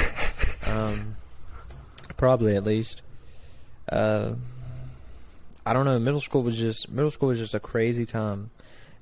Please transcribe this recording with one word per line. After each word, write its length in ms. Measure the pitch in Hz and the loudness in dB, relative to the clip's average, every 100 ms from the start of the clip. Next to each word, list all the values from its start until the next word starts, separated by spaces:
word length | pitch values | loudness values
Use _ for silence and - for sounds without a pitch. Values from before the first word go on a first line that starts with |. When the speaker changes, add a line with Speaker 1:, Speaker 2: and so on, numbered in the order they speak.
| - | 2
Speaker 1:
<laughs> 540 | - - - - - - | 4 2 4 4 4 2
Speaker 2:
Um, 480 | 110 107 107 107 110 - - - - - - - - - - | 2 2 0 -4 -6 -10 -10 -10 -10 -12 -14 -10 -10 -8 2
probably, 380 | 127 127 107 101 | 4 6 6 4
at 80 | |
least. 380 | 104 110 110 - - - - - - - - - - | 4 2 0 -8 -12 -14 -12 -14 -14 -14 -14 -12 -4
Uh, 440 | - 107 107 110 117 123 - - - - - - - - - - - 113 | 2 4 2 0 -4 -6 -10 -10 -10 -10 -12 -14 -14 -14 -16 -16 -6 2
I 80 | |
don't 120 | 123 139 | 4 4
know. 140 | 127 | 4
Middle 220 | 120 143 | 4 0
school 220 | - 139 | 2 2
was 140 | 120 113 | 2 2
just, 320 | 113 110 - | 0 -2 -4
middle 220 | 127 151 | 0 0
school 180 | - 135 | 2 2
was 80 | 117 | 2
just 160 | 107 | -2
a 60 | 107 | -4
crazy 460 | - 117 113 120 113 | -2 0 2 2 -2
time. 440 | 113 107 101 107 - - - - - | -2 -2 -4 -8 -14 -20 -20 -18 -6